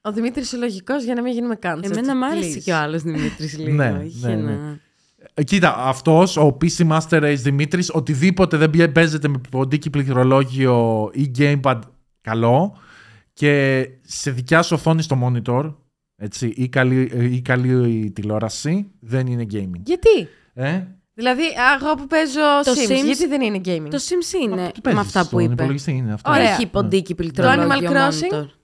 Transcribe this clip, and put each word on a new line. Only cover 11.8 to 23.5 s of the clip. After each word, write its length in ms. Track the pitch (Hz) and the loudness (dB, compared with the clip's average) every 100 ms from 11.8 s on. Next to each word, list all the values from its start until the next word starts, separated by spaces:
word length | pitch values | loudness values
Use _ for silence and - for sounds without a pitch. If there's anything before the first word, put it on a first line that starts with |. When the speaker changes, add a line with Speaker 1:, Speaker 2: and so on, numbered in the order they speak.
| - _ _ _ | -6 _ _ _
Speaker 3:
καλό. 560 | - 113 117 127 202 - - - - - _ | -4 0 4 4 2 -6 -20 -20 -20 -20 _
Και 520 | - 147 143 135 131 127 - | -2 2 2 2 0 -2 -10
σε 300 | - - 147 | -14 -8 -6
δικιά 300 | 127 123 165 | -6 2 2
σου 140 | 170 165 | 2 0
οθόνη 260 | 160 160 | 2 0
στο 180 | 160 131 | 0 0
monitor, 500 | 123 120 110 123 156 151 _ _ _ _ | 0 -2 0 -2 -2 -10 _ _ _ _
έτσι, 320 | 101 - 123 110 | -12 -6 -6 -2
ή 140 | 127 | -2
καλή, 420 | 131 127 127 131 | 2 2 2 0
ε, 100 | 123 123 | 0 0
ή 160 | 123 | 0
καλή 680 | 123 123 127 127 120 110 107 95 | 0 0 2 2 2 0 -4 -6
τηλεόραση, 720 | 104 107 110 - 147 185 202 _ | -4 -2 -4 -4 -2 -2 -4 _
δεν 280 | 113 131 127 | -6 -4 -2
είναι 180 | 120 113 | -4 -4
gaming. 280 | 104 95 87 226 | -6 -6 -8 -6
Speaker 1:
Γιατί; 420 | 359 453 381 165 _ _ | 2 4 4 0 _ _
Speaker 3:
Ε; 280 | - 135 185 185 - _ | -6 -4 -4 -6 -18 _
Speaker 1:
Δηλαδή, 280 | - 247 254 | -4 -2 0
α, 320 | 320 254 254 277 | -2 2 2 2
εγώ 120 | 294 294 | 0 -4
που 120 | 277 | 0
παίζω 320 | 320 311 269 302 285 | 0 0 2 2 4
Speaker 2:
Το 80 | 277 | 2
Speaker 1:
Sims, 200 | 254 - | 2 2
Speaker 2:
Sims 120 | 262 277 | 2 2
Speaker 1:
γιατί 220 | 269 330 | 0 0
δεν 140 | 285 | 0
είναι 200 | 226 | -2